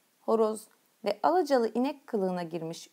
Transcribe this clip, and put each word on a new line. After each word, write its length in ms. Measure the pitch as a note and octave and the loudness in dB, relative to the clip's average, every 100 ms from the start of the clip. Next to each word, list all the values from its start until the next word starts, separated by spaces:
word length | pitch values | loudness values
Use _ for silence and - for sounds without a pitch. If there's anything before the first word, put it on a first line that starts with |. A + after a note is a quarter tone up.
| _ _ | _ _
horoz 460 | - A3 G#3+ G#3+ - _ _ _ G3+ | 0 2 2 -2 -14 _ _ _ -4
ve 140 | - | 0
alacalı 480 | D4 F4+ D4 B3+ A3 | 2 2 4 2 2
inek 340 | A#3 C4+ C#4 - | 0 -2 -4 -6
kılığına 360 | G#3+ F#3 F3+ | -2 -2 -2
girmiş 460 | E3 E3 D#3+ E3+ - | -6 -6 -8 -10 -10